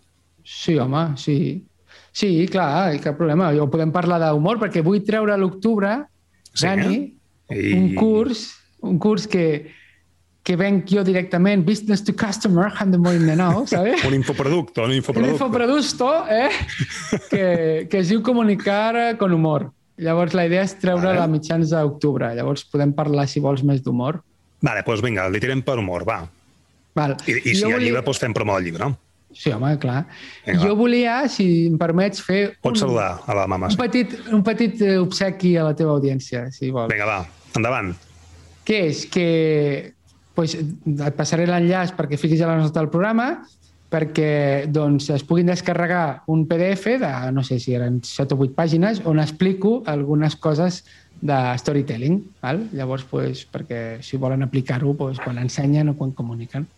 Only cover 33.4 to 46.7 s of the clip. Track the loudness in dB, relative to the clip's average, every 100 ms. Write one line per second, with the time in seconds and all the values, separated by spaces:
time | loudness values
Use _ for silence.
33.4 | 0 0 0 0 0 0 -2 -4 0 2
34.4 | 2 2 0 2 2 2 2 0 -4 0
35.4 | 2 4 2 2 2 2 2 -2 -4 -8
36.4 | -8 -8 -4 -2 -2 -2 -2 -2 -6 -14
37.4 | -6 -2 0 -2 -4 -8 -14 -20 -20 -20
38.4 | -20 -10 -2 0 0 -4 -4 0 2 2
39.4 | 2 2 0 -2 -8 -18 _ _ _ -2
40.4 | -2 -2 -6 -6 -4 -2 -2 -2 -2 0
41.4 | 2 2 2 2 -2 -4 -4 -2 0 2
42.4 | 2 2 0 0 0 0 2 0 0 -4
43.4 | -10 _ _ _ -6 -4 -2 0 2 2
44.4 | 2 0 0 0 2 2 0 -2 0 2
45.4 | 2 0 -2 0 0 0 -2 -4 0 0
46.4 | 2 2 0